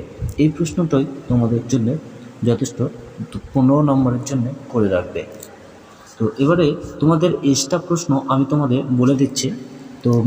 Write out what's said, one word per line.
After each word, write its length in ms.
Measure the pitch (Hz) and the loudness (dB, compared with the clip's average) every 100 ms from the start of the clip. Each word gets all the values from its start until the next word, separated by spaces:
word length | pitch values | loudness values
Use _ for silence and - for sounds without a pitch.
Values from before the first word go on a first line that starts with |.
| - - - - | -4 -8 -6 0
এই 120 | 151 | 0
প্রশ্নটাই 560 | 156 165 - 170 139 139 - - | 2 -2 -2 0 2 0 -6 -2
তোমাদের 340 | 123 113 117 - | 0 2 0 0
জন্য 200 | 131 113 156 - - - - | 0 0 -2 -8 -18 -20 -4
যথেষ্ট, 360 | 117 113 131 - 156 - - - - 107 - | 0 0 -2 -4 -6 -6 -16 -14 -12 -12 -4
পনেরো 280 | 139 131 143 | 2 4 4
নম্বরের 420 | 151 135 127 123 - | 4 2 2 0 -2
জন্য 200 | 135 120 156 - | -2 -2 -6 -4
করে 160 | 123 101 | 0 2
রাখবে। 320 | 92 90 - - - - - - - - - - - | 2 -2 -8 -10 -14 -20 -20 -20 -20 -20 -20 -20 -4
তো 60 | 110 - | -2 2
এবারে 300 | 139 175 147 160 - - | 2 4 2 0 -8 0
তোমাদের 320 | 151 160 170 - | 2 4 2 2
এক্সট্রা 360 | 143 135 - 175 | 2 0 0 -4
প্রশ্ন 320 | 170 170 - 135 131 | -2 -2 0 -2 0
আমি 160 | 135 135 | 0 2
তোমাদের 300 | 151 139 127 | 0 2 0
বলে 320 | 139 123 123 135 | 0 2 4 4
দিচ্ছি। 320 | 135 - 131 - - - - - | 0 -2 -6 -6 -12 -18 -18 -4
তো 80 | 123 117 | 2 4